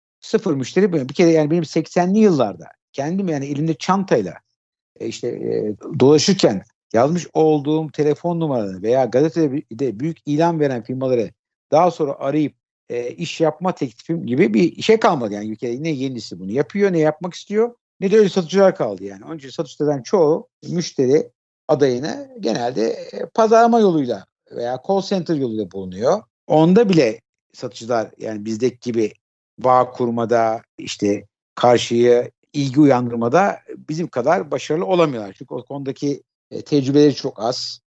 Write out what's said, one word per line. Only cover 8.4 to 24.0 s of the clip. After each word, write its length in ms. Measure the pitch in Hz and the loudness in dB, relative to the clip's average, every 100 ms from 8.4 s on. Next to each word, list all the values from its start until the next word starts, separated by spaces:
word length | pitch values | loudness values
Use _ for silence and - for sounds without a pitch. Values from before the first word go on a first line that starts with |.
numaralarını 420 | 160 127 101 92 | -2 -2 -4 -4
veya 220 | 107 127 | 0 0
gazetede 480 | 123 127 156 165 151 | 2 2 0 0 -2
bir, 120 | 139 - 113 | -2 -8 -6
de 220 | 135 104 | -6 -4
büyük 180 | 156 160 - | -6 -8 -4
ilan 340 | 147 165 165 | 0 0 2
veren 220 | 143 123 | -2 -2
firmaları 480 | 113 131 131 123 98 - _ _ _ | -6 -6 0 0 -2 -8 _ _ _
daha 200 | 147 175 | 2 4
sonra 260 | 170 147 135 | 2 -4 -4
arayıp, 360 | 139 151 143 - _ _ - | -4 -2 -2 -6 _ _ -10
e, 220 | 120 120 | -8 -8
iş 300 | - 165 - | -8 -10 -2
yapma 340 | 156 - 185 | -2 0 -4
teklifim 520 | - 131 - - 165 123 | -4 -6 -8 -8 -6 -2
gibi 280 | 127 214 | 2 2
bir 280 | 208 175 - | 4 2 0
şey 180 | - 220 | 2 4
kalmadı. 340 | 226 156 110 | 4 0 -4
Yani 160 | 104 107 | -8 -8
bir 60 | 107 | -8
kere 260 | 123 123 | -8 -6
ne 80 | 160 | -6
yenisi 500 | 139 131 123 - 90 | -4 -6 -8 -12 -12
bunu 120 | 92 | -6
yapıyor, 400 | 120 147 202 202 | -4 -4 -2 0
ne 60 | 170 | 2
yapmak 360 | 156 - 180 | 0 0 -8
istiyor, 400 | - - 208 233 - _ _ | -12 -6 -2 -2 -4 _ _
ne 100 | 190 | 2
de 80 | 220 | 4
öyle 100 | 202 | 4
satıcılar 480 | 196 160 190 190 - | 2 0 4 4 2
kaldı 280 | 127 95 | -4 -6
yani. 200 | 98 98 | -12 -14
Onun 120 | 131 160 | -16 -16
için 140 | 135 | -12
satıcıların 520 | - 151 - 147 143 | -10 -10 -4 -2 -2
çoğu 460 | - 208 151 165 - _ - | -2 2 2 2 -4 _ -8
müşteri 600 | 170 156 - 127 151 - _ _ _ - | -6 -4 -2 2 2 0 _ _ _ -2
adayını 600 | 143 139 123 160 285 277 254 | 2 2 0 -6 -8 -14 -8
genelde, 460 | 190 127 120 135 226 | -4 -2 -4 -2 -4
e, 360 | - - - - | -4 -10 -12 -4
pazarlama 460 | - 220 226 233 233 | 0 4 6 6 4
yoluyla 440 | 208 160 | 4 2